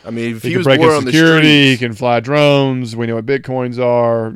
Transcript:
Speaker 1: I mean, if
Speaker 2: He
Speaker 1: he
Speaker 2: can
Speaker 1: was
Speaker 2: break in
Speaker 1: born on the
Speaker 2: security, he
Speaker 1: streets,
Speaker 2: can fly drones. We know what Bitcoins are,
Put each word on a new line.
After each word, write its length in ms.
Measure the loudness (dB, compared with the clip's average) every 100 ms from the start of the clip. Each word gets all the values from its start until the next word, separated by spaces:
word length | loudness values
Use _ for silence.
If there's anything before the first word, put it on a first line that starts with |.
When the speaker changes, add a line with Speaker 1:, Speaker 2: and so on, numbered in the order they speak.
Speaker 1:
I 60 | -12
mean, 260 | -8 -8 -6
if 60 |
Speaker 2:
He 80 | -6
Speaker 1:
he 20 |
Speaker 2:
can 40 | -2
Speaker 1:
was 80 | 2
Speaker 2:
break 120 | 4
in 60 | 4
Speaker 1:
born 100 | 2
on 60 | 0
the 40 |
Speaker 2:
security, 380 | 2 4 4 4
he 280 | 4 4 0
Speaker 1:
streets, 40 |
Speaker 2:
can 140 | -4
fly 260 | -4 -2 -2
drones. 760 | 0 0 2 2 0 -4 -6
We 120 | -6 -6
know 80 |
what 100 | -6
Bitcoins 580 | -4 -6 -4 -6 -6 -4
are, 480 | -2 0 0 -2 -4